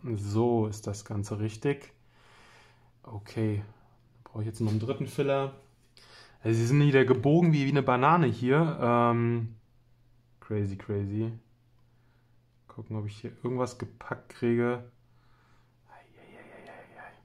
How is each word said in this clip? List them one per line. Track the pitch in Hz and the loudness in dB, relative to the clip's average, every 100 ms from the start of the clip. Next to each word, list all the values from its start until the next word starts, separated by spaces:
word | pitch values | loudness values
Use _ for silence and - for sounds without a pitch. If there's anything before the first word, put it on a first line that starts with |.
| 135 107 | -6 -6
So | 101 104 120 117 107 | -2 0 2 2 0
ist | 104 - | -4 -10
das | 101 | -10
Ganze | - 107 98 104 | -8 -8 -6 -6
richtig. | 107 - 143 143 - _ _ _ _ - - - - _ _ _ | -6 -4 -4 -4 -8 _ _ _ _ -20 -20 -20 -20 _ _ _
Okay, | - 104 104 - 110 104 104 - _ _ _ _ | -16 -16 -12 -4 -2 -2 -6 -18 _ _ _ _
da | - | -16
brauche | 113 | -8
ich | 107 | -8
jetzt | 110 | -4
noch | 110 | -2
einen | 107 | -2
dritten | 110 135 123 | -2 -6 -6
Filler. | - 139 139 135 - _ _ _ _ - - - _ | -4 -2 0 -2 -8 _ _ _ _ -20 -20 -20 _
Also | 113 113 | -2 0
sie | 117 | 2
sind | 143 | 4
wieder | 147 135 | 6 6
gebogen | 127 120 131 160 175 | 6 4 4 4 4
wie, | 151 135 | 4 2
wie | |
eine | 143 | 2
Banane | 131 123 139 175 143 | 2 2 4 4 2
hier. | 104 123 143 165 139 | 0 2 2 2 0
Ähm, | 120 120 120 117 117 117 113 113 _ _ _ _ _ _ _ _ | 2 4 4 2 0 -2 -6 -12 _ _ _ _ _ _ _ _
crazy, | - 107 101 | -6 -4 -4
crazy. | 98 - 101 98 107 113 113 _ _ _ _ _ _ _ _ _ _ _ _ _ | -6 -6 -6 -4 -4 -6 -8 _ _ _ _ _ _ _ _ _ _ _ _ _
Gucken, | - 107 107 | -18 -10 -8
ob | 104 | -8
ich | 104 | -10
hier | 117 - | -14 -8
irgendwas | 127 127 123 - | -6 -2 -4 -6
gepackt | 117 - - - - | -12 -12 -10 -10 -10
kriege. | - 120 117 120 123 117 _ _ _ _ _ _ _ _ _ _ | -4 0 2 0 -2 -8 _ _ _ _ _ _ _ _ _ _
Eieieiei. | - _ - - - - - - - - - - - | -20 _ -20 -20 -20 -20 -20 -20 -20 -20 -20 -20 -20